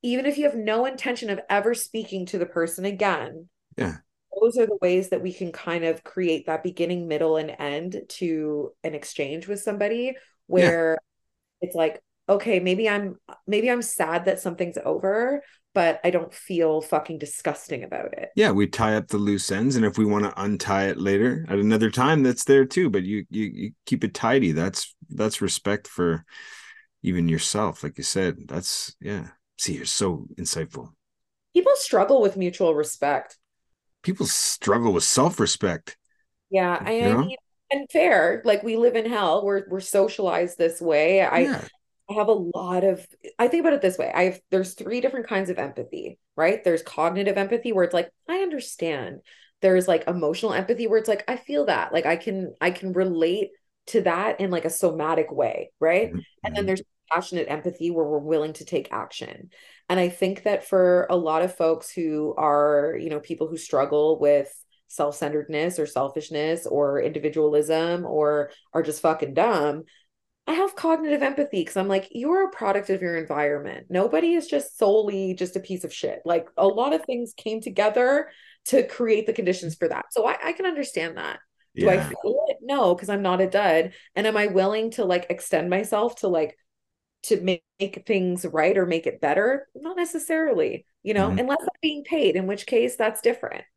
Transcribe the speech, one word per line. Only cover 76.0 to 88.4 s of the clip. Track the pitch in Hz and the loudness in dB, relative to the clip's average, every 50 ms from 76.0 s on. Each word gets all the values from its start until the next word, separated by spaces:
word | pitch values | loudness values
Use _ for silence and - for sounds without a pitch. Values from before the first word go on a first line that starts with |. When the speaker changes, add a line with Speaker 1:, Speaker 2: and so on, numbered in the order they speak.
| - - - - - | -6 -6 -6 -6 -2
Speaker 1:
Like, | 160 170 165 165 - _ - | 0 0 0 0 -2 _ 2
a | 190 | 4
lot | 196 196 214 240 277 311 | 4 4 2 0 0 0
of | 320 320 | -2 -2
things | - 254 240 240 226 - | -4 -6 -6 -6 -8 -10
came | - - 226 220 226 | -12 -8 -8 -8 -6
together | 220 247 190 - 208 214 214 254 247 254 277 294 311 - - - - - - _ _ | -8 -8 -2 2 2 2 4 4 2 4 2 2 0 -4 -12 -20 -20 -20 -20 _ _
to | - - 269 240 - | 2 2 2 2 2
create | - - 240 226 220 208 214 214 | -2 -4 2 2 2 2 2 -2
the | 220 | -2
conditions | - 208 180 185 180 - 160 156 | -2 0 0 -2 -2 -4 -10 -6
for | - - 160 | -4 -2 -2
that. | - - - _ | -2 -4 -8 _
So | - 480 - | -2 0 0
I, | 240 - - | 0 0 -2
I | - - 349 | -4 -6 -6
can | - 381 | -4 -4
understand | 370 339 285 269 - - 185 160 170 - - | -4 -4 -4 -6 -6 -6 -6 -6 -6 -8 -8
that. | 80 76 - - _ _ _ _ _ _ _ | -8 -8 -10 -10 _ _ _ _ _ _ _
Do | - - - | 0 4 4
I | 92 | 4
Speaker 2:
Yeah. | - - - | 4 2 -4
Speaker 1:
feel | - - - 202 233 277 320 320 | -8 -6 -4 -2 0 0 0 -2
it? | - - | -4 -6
No, | 226 240 277 277 240 185 175 | -4 -4 0 2 4 4 4
'cause | 175 202 190 | 2 0 -4
I'm | 202 196 | -4 -2
not | 202 185 180 185 | 0 0 2 2
a | 190 190 | 0 2
dud. | 190 202 208 190 160 160 165 185 - - - - _ | 2 2 2 4 4 4 2 0 -4 -14 -20 -8 _
And | 190 214 | -2 0
am | 220 220 208 | 0 2 2
I | 208 208 | 0 2
willing | 185 190 190 196 214 220 220 226 | 2 2 2 2 0 -2 -4 -4
to, | 220 - 220 | -4 -2 0
like, | 185 180 180 175 - | 0 0 0 0 -2
extend | 175 175 - - - 165 156 180 | -6 -6 -4 -2 0 0 0 2
myself | 180 190 220 196 - 208 220 240 233 - | 0 0 0 0 0 0 0 0 -2 -2
to, | - 196 | -2 0
like, | 180 165 156 151 - _ _ _ _ _ _ _ _ _ _ _ _ _ - | 2 2 0 -2 -4 _ _ _ _ _ _ _ _ _ _ _ _ _ -2
to | - 220 185 | 0 0 0
make, | 175 185 185 170 _ _ _ _ | 2 0 -2 -2 _ _ _ _
make | 196 196 196 - - - | -8 -6 -6 -12 -4 0
things | 226 196 185 180 180 175 | 0 2 2 0 -2 -2